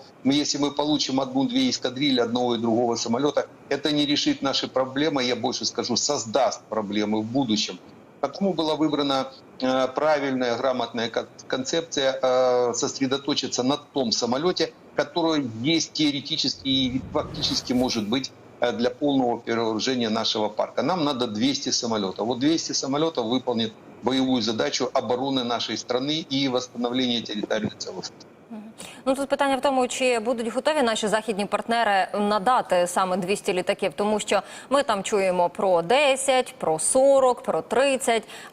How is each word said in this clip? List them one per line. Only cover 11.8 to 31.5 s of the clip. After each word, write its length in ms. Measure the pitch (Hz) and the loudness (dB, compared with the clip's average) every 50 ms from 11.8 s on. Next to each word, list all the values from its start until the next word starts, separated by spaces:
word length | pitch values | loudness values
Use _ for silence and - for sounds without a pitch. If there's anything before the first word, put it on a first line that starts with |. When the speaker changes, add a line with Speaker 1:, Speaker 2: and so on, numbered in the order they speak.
| 160 - - 147 135 135 131 135 | -4 -4 -2 -2 0 0 0 0
Speaker 1:
э, 520 | 131 131 127 127 127 127 123 123 123 120 113 | 0 2 4 4 4 4 4 4 2 2 0
сосредоточиться 920 | 117 147 127 - - 135 131 131 139 - - 139 - - 120 - - 123 | -2 -2 -4 -2 -2 -2 -2 -2 -2 -2 -2 -2 -2 -2 -4 -2 -2 0
на 140 | 127 143 - - - - | 0 0 0 -2 -6 -4
том 180 | 143 131 113 | -2 -2 0
самолёте, 600 | 101 - 123 117 123 135 156 180 180 - 165 - - - - - - | 0 -2 0 0 0 0 0 0 0 0 -2 -4 -4 -8 -20 -8 -4
который 500 | - - - - 175 165 165 160 151 139 120 113 110 | -2 -2 -2 0 0 2 2 2 2 0 -2 -4 -4
есть 320 | 117 147 165 165 151 - - | -2 0 0 0 0 -2 -2
теоретически 720 | - 156 147 143 143 - - 160 143 - 135 - - - 135 | 0 0 0 0 -2 -4 -6 -4 -2 -2 -2 -4 -4 -2 -2
и 340 | 135 135 131 127 123 131 - - - | 0 0 0 0 -2 -4 -4 -4 -4
фактически 600 | 151 139 - - 160 139 - 139 - - - 127 | -4 -4 -4 -6 -4 -4 -2 -2 -2 -2 0 0
может 340 | 123 127 127 120 117 104 101 | 0 0 0 0 -2 -2 -2
быть, 240 | 113 139 135 - - - - - - - | -2 -2 -4 -6 -12 -16 -20 -18 -8 -4
э, 100 | - 120 | -2 -2
для 180 | 113 104 120 123 | 0 0 -2 -2
полного 500 | 120 - 147 143 139 135 127 120 117 110 | -2 0 0 0 2 2 2 0 0 -2
перевооружения 720 | - - 117 117 117 110 110 107 110 127 135 123 120 110 | -2 -2 -2 0 0 0 0 -2 -2 -2 0 0 0 0
нашего 380 | 107 113 110 - - 113 107 104 | 0 -2 -2 -2 -2 0 -2 -2
парка. 360 | - - 104 101 - - 117 | -2 -2 -4 -4 -2 -2 0
Нам 200 | 143 180 185 151 | 0 0 0 0
надо 240 | 143 143 120 123 117 | -2 -2 -2 -2 -4
двести 440 | 104 107 117 139 139 139 - 135 | -2 0 0 0 0 -2 -4 -4
самолётов. 560 | 120 - - 117 113 107 98 92 92 - 104 113 | -4 -2 -2 -2 -2 -2 -2 -2 -4 -4 -2 -2
Вот 120 | 123 120 | -2 0
двести 340 | 131 151 165 156 - - 135 | 0 2 2 0 -2 -4 -4
самолётов 520 | - - 139 135 147 160 165 160 - 117 | -4 -4 -2 -2 0 0 0 0 -2 -2
выполнит 480 | 110 123 127 127 - 120 113 113 110 - - - - - - - | 0 0 -2 0 -2 -2 -2 -2 -4 -6 -10 -18 -20 -14 -6 -2
боевую 380 | 131 131 135 131 131 127 127 | 0 2 2 2 2 2 2
задачу 480 | 107 113 117 113 143 147 139 - 135 120 - | 2 0 0 0 0 0 0 0 -2 0 0
обороны 500 | 135 120 113 123 123 135 139 135 131 123 | 0 0 0 0 0 0 0 0 0 0
нашей 340 | 120 120 113 101 - 113 107 | 0 -2 -2 -2 -2 -4 -6
страны 480 | - - 120 127 131 143 151 160 156 - 139 | -4 -2 -2 -2 0 -2 -2 -4 -4 -2 -2
и 140 | 135 139 135 | 0 0 2
восстановления 760 | 123 127 123 - - 120 120 120 123 127 131 123 120 117 | 0 0 -2 -4 -6 -4 -2 -2 0 0 0 0 0 -2
территориальной 560 | 113 - 107 107 98 - - 107 107 101 - - | -2 -4 -6 -6 -4 -2 -2 -2 -2 -4 -6 -8
целостности. 500 | - - 98 92 87 - - - - - - - - - | -12 -12 -10 -10 -12 -12 -14 -18 -20 -20 -20 -20 -20 -16
Speaker 2:
Мгм. 240 | 233 214 208 220 220 - - - - - - | -16 -16 -16 -16 -18 -18 -18 -18 -16 -8 -2
Ну, 100 | 262 269 | -2 -2
тут 140 | 269 277 262 | -2 -2 -2
питання 260 | - 262 285 277 269 | 0 0 2 2 2
в 60 | 254 | 2
тому, 260 | 254 285 269 262 254 247 | 2 2 2 2 0 0
чи 320 | - - 262 254 247 233 | 0 0 0 2 2 2
будуть 280 | 208 240 254 226 240 226 | 0 -2 -2 -2 -2 -4
готові 340 | 220 254 247 285 311 302 | -4 -2 0 0 2 2
наші 260 | 262 226 226 220 - 208 | 2 2 2 0 0 0
західні 380 | 180 220 214 - 214 180 202 | 0 0 0 0 -2 -2 -2
партнери 640 | 190 | -2